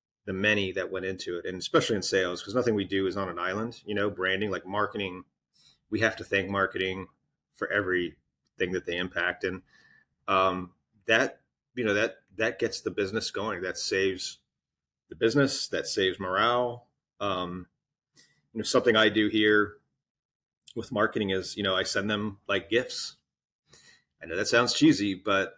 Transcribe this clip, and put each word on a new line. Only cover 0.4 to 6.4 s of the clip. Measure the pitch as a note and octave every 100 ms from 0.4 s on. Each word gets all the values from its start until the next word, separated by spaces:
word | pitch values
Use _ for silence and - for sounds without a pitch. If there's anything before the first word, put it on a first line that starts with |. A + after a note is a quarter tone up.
| G#2 G#2 F#2+
that | F#2 F2+
went | F#2 F#2
into | F#2+ - F2
it, | F2+
and | F2+
especially | - D#3+ - G#2+
in |
sales, | - G2 F2+ F2+
'cause | -
nothing | A#2+ B2
we | G#2+
do | F#2+ G2 F#2+
is | F#2
on | F#2
an | E2+
island. | F2+ G2 A#2 -
You | -
know, | G2+ G#2
branding, | F2 F#2 F#2+ G#2
like, | F#2 F#2
marketing, | G2+ G2+ G#2+ G2 F#2 - _ _ _ _ _ _
we | G#2
have | A2 -
to |
thank | - G2